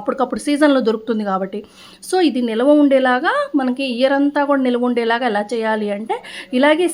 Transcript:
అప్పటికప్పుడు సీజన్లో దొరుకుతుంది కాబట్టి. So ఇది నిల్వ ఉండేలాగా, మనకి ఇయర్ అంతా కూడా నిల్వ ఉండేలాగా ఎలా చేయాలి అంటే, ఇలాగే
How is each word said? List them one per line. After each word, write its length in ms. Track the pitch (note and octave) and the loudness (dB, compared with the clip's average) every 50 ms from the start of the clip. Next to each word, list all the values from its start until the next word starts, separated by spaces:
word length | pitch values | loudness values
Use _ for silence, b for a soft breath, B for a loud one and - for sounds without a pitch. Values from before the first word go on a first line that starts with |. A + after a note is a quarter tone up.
అప్పటికప్పుడు 400 | G#3 - A3 - B3 B3 A3+ A3 - | -2 -2 -2 -2 -2 -4 -4 -4 -4
సీజన్లో 340 | D4 D4 C4+ D4+ D4 C4+ C4 G#3+ A3+ | -2 0 2 4 4 4 2 2 0
దొరుకుతుంది 360 | A3+ A3+ - B3+ A3+ G#3+ G#3 G3+ | -2 -2 -2 -4 -4 -4 -2 -2
కాబట్టి. 300 | F#3+ F#3 F#3+ F#3+ G#3 G#3 - B B B B B B B B - | -2 -4 -4 -6 -8 -10 -12 B B B B B B B B -4
So 100 | F#4 F#4 F4 C#4+ | 0 2 2 2
ఇది 120 | A3 B3+ A#3+ A3+ | 0 0 -2 -2
నిల్వ 240 | A3 A3+ B3 D4 D4 D4 | -2 0 4 4 4 6
ఉండేలాగా, 500 | D4 C#4 C#4 C4 C4 B3+ B3 B3+ D#4 G4 B4+ D5 C#5+ - - C#4 | 6 4 4 4 2 2 0 0 0 0 0 -2 -2 -2 -2 -2
మనకి 260 | B3+ B3+ B3 C#4 C#4 C4 A#3 | -2 -2 -2 -2 -4 -4 -2
ఇయర్ 200 | A#3 C4 C4+ C#4 C#4 | 0 0 2 2 2
అంతా 240 | C#4+ C#4+ C#4+ D4 C#4+ C#4+ | 2 0 0 0 0 2
కూడా 120 | C#4+ C4+ B3+ | 0 2 2
నిల్వ 220 | B3 A#3+ A#3+ B3 B3 | 0 0 0 0 0
ఉండేలాగా 380 | A#3+ A#3+ A#3 A3+ A#3 A#3+ B3+ A#3+ | 0 0 0 0 0 0 0 -2
ఎలా 120 | G3+ G#3 G#3 - B3 | -2 -2 -4 -4 -4
చేయాలి 340 | A3+ A3 A3 A3 G#3+ G#3 G3+ G3+ | -4 -2 -2 -2 -2 -2 -4 -4
అంటే, 220 | G3+ A3+ F4 G#4+ B4 B B B B B B B3+ B3 | -6 -6 -6 -6 -8 B B B B B B 0 2
ఇలాగే 300 | C#4+ D4+ D#4 D#4+ F4+ E4 | 4 4 4 4 0 -2